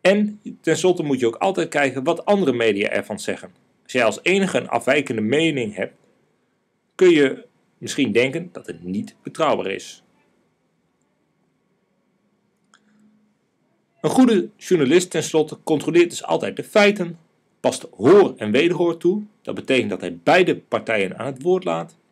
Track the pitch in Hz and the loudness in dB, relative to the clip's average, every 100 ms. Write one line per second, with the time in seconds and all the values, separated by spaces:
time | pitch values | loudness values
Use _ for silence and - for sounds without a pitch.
0 | 180 208 208 - - - - 160 185 180 | 2 2 0 -6 -18 -8 -4 0 0 0
1 | 156 135 117 113 190 185 156 151 139 123 | -2 0 -2 0 -2 -2 -4 0 0 -2
2 | 135 170 - 202 165 120 113 101 101 - | -4 -4 0 2 2 2 0 0 -2 -4
3 | 101 104 - 92 - _ _ _ _ 127 | -6 -10 -8 -10 -10 _ _ _ _ 0
4 | 113 208 - 196 196 135 - 117 - 147 | 0 0 0 0 0 -2 -2 -4 0 0
5 | 139 117 107 139 165 143 113 90 104 _ | 0 -4 -2 0 0 -2 -6 -6 -10 _
6 | _ _ _ _ _ _ _ _ _ _ | _ _ _ _ _ _ _ _ _ _
7 | 185 165 139 - - _ _ _ 113 - | 4 6 4 0 -14 _ _ _ -12 -4
8 | 127 104 127 151 175 - - 80 87 98 | 0 2 0 -2 -10 -16 -16 -16 -8 -8
9 | - _ - - 156 107 95 98 - - | -8 _ -18 -4 -2 -2 -4 -8 -12 -20
10 | _ _ _ _ _ _ _ _ _ _ | _ _ _ _ _ _ _ _ _ _
11 | _ _ _ _ _ _ _ _ _ _ | _ _ _ _ _ _ _ _ _ _
12 | _ _ _ _ _ _ _ _ _ _ | _ _ _ _ _ _ _ _ _ _
13 | _ _ _ _ _ _ _ _ _ _ | _ _ _ _ _ _ _ _ _ _
14 | 156 156 254 208 - _ - 175 135 170 | -2 4 4 4 0 _ -2 2 4 2
15 | 180 165 147 160 151 - - 156 - 160 | 2 -6 -2 -2 -2 -6 -4 -2 2 2
16 | 170 - - 165 104 92 - 214 202 202 | 2 0 -4 -4 -4 -10 -2 4 4 2
17 | 175 165 _ _ _ _ 131 - - - | -4 -8 _ _ _ _ -4 -4 -12 -2
18 | 107 202 156 98 107 110 165 170 175 165 | 6 6 6 0 -2 0 0 0 -2 0
19 | 175 202 208 _ - - - 135 107 92 | 0 -2 -6 _ -12 -12 -2 0 0 -6
20 | 90 85 - 170 175 147 _ 113 - 110 | -8 -6 2 2 2 -2 _ -8 -4 -4
21 | 95 - 123 131 151 185 180 165 165 _ | -2 -6 -10 -8 -2 -2 -2 -6 -8 _
22 | _ | _